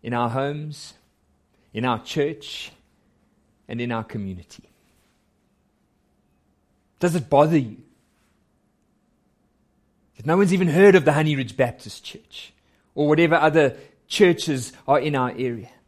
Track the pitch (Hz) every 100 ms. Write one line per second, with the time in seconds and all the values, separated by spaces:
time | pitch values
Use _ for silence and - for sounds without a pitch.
0 | - 120 117 123 139 147 151 147 - -
1 | _ _ _ _ _ _ _ 107 127 117
2 | - - 143 165 - - - _ _ _
3 | _ _ _ _ _ _ _ 117 120 113
4 | 110 117 98 92 87 - _ _ _ _
5 | _ _ _ _ _ _ _ _ _ _
6 | _ _ _ _ _ _ _ _ _ _
7 | 175 170 131 143 156 165 120 104 - _
8 | _ _ _ _ _ _ _ _ _ _
9 | _ _ _ _ _ _ _ _ _ _
10 | _ _ 123 175 196 185 180 156 202 185
11 | 151 147 156 143 123 - 123 120 - -
12 | - - _ - - _ _ _ _ -
13 | 147 151 165 160 156 156 143 - - _
14 | _ - 190 170 - 135 120 - - 143
15 | 143 143 127 - 127 117 - _